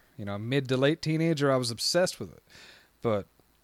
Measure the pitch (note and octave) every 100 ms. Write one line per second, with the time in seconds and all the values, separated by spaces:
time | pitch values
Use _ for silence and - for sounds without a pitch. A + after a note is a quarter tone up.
0 | _ - G2+ G2+ A2+ C#3 B2+ C3 C#3 D#3+
1 | D#3 D#3 E3 D3+ C#3+ C3 A#2+ A2 - F3
2 | F3+ - F#2+ - _ - - - _ _
3 | A#2+ G#2 F#2+ _ _ _